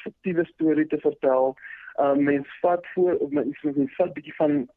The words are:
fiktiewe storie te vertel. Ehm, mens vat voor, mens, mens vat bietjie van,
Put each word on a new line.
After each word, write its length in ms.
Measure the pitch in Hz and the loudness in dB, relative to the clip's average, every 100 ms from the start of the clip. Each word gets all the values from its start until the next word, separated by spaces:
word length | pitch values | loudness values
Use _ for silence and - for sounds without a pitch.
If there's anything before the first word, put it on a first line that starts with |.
fiktiewe 420 | 220 - 190 170 | -10 -8 -4 -2
storie 420 | 160 _ 160 151 156 | -2 _ 0 2 0
te 120 | 151 | 0
vertel. 560 | 151 - 139 131 131 139 - - - - | -2 0 2 2 2 -2 -12 -18 -10 0
Ehm, 240 | 139 139 | 2 4
mens 220 | 143 143 139 - | 2 0 -2 -2
vat 260 | 175 175 - | 0 0 -2
voor, 220 | - 180 170 143 | 0 2 2 -2
mens, 320 | 147 123 143 | -2 -4 -4
mens 320 | 151 143 135 - | -4 -2 -2 0
vat 160 | 175 | -2
bietjie 200 | 165 151 - | -2 -14 -2
van, 320 | 151 147 127 | 0 0 -2